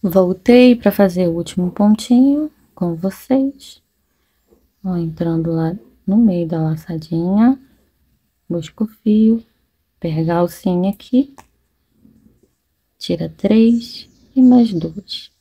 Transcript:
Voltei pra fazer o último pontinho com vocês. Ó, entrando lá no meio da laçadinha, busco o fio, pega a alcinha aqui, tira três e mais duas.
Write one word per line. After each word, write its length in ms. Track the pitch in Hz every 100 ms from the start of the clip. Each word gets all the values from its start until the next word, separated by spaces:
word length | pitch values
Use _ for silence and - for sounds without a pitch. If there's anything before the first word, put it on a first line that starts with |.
Voltei 720 | 196 180 180 180 - 247 247 240
pra 160 | 202
fazer 340 | 196 196 175 180
o 60 |
último 380 | 165 165 - 180
pontinho 760 | - 208 214 - 240 269 285 302 _ _
com 200 | _ 175
vocês. 880 | 165 190 - - 262 269 269 - - _ _ _ _ _ _ _ _ _ _
Ó, 120 | 185 175
entrando 540 | 165 160 170 165 165
lá 260 | 165 160 190 - _ -
no 100 | 202
meio 300 | 233 175 165
da 160 | 165
laçadinha, 1000 | 160 156 - 165 160 165 175 196 233 269 _ _ _ _ _ _ _ _ _
busco 360 | 170 160 _
o 40 | 220
fio, 560 | _ - 214 220 226 - _ _ _ _ _
pega 360 | 170 156 160
a 40 | 170
alcinha 520 | 175 - - 180 185
aqui, 440 | 196 - 247 277 - _ _ _ _ _ _ _ _ _ _ _ _ _ _ _ _
tira 320 | - 175 165
três 800 | 160 202 214 226 233 233 - - _ _ -
e 40 |
mais 320 | 254 247 233
duas. 600 | 180 165 165 - - - _